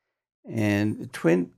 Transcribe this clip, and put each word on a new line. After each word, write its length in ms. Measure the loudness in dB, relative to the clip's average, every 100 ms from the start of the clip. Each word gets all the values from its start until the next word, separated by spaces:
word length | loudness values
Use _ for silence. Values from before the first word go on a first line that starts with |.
| _ _ _ _ -8
And 640 | -2 0 2 0 -4 -10
twin, 380 | -2 2 2 0